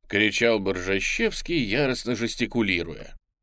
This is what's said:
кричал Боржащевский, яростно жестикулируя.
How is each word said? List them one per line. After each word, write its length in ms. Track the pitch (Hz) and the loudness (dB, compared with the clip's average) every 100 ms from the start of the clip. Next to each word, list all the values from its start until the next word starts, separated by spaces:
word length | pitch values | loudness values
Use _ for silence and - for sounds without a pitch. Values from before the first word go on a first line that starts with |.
| - | -2
кричал 520 | 101 107 - 117 110 | 2 2 4 4 4
Боржащевский, 960 | 95 92 90 98 - - 226 - - 165 | 0 -2 0 0 0 0 -2 -2 -2 0
яростно 580 | 110 117 139 127 117 113 | 0 0 0 0 -2 -2
жестикулируя. 1000 | 117 - 113 120 101 87 82 71 - - _ _ | -2 -2 -2 0 2 0 -2 -10 -14 -18 _ _